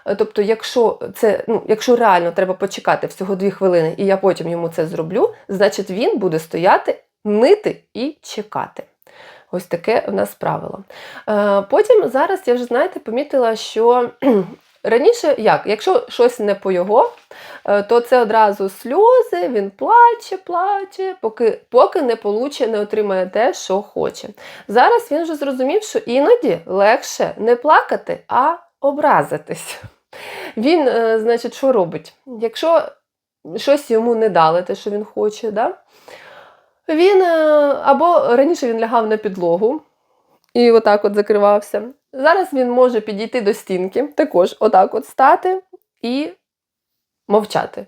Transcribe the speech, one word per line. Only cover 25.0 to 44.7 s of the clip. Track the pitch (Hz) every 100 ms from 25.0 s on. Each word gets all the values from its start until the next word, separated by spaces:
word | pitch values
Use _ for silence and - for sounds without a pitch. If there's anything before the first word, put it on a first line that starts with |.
| 466
він | 294
вже | 330
зрозумів, | 302 277 254 262 415
що | 427 -
іноді | - 247 302 480 277 165 170
легше | 190 202 240 - - 214 -
не | 220 240
плакати, | 294 370 508 220 - - -
а | 240 294 339 _ _
образитись. | 277 277 302 180 - 151 - 170 - - - _ _ - - - 311 -
Він, | 254 339 262
е, | 220 226 226
значить, | 220 233 240
що | - 269
робить? | 233 170 156 - _ -
Якщо | 226 226 - 320 330 - - _ _ _ _ - 196
щось | 277 285 -
йому | 220 240
не | 220 220
дали, | 175 160 175
те, | 180
що | 196 208
він | 208
хоче, | 214 - 214 214 226
да? | 208 277 381 _ _ - - - - - _ _ _ -
Він, | 311 370 381
е, | 359 320 311 302 285 269
або | - 262 339 339 - 240
раніше | 302 339 240
він | 226
лягав | 226 240 220
на | 214
підлогу | 214 190 175 170 220 302 - _ _ _ _ _ _
і | 240 240
отак | 226 220 208
от | 208
закривався, | 208 208 208 202 208 208 208 226 - _
зараз | 262 294 381 370
він | 269 247
може | 247 254 233
підійти | 214 202 220 254
до | 202
стінки, | - - 185 190 -
також | 285 - 302 175 196 -
отак | 220